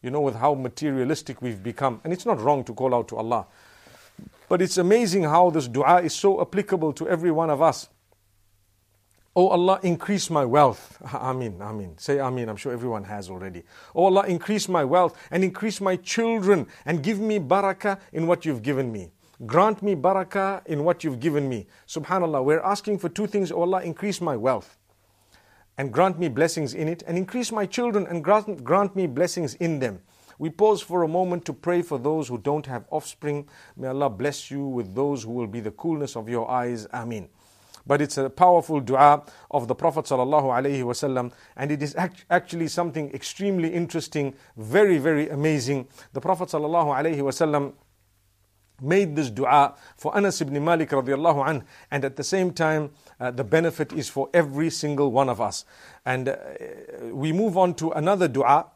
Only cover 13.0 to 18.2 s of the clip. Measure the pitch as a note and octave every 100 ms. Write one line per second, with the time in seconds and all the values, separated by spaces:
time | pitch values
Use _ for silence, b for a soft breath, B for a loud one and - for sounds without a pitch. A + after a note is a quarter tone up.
13 | G2 G#2 F#2 F#2 F#2+ F2 - B B -
14 | F#3+ F#3+ G3 F3 - G#3 - F3+ C3+ E3+
15 | F3 - B E3 F#3+ F#3 A3 F#3+ G3 F#3
16 | F#3 - A3+ A3+ F#3+ G3 B2+ B - E3
17 | C#3 G#3 A3 G#3+ C#3 F#3+ G3 F#3+ G#3 G3
18 | B -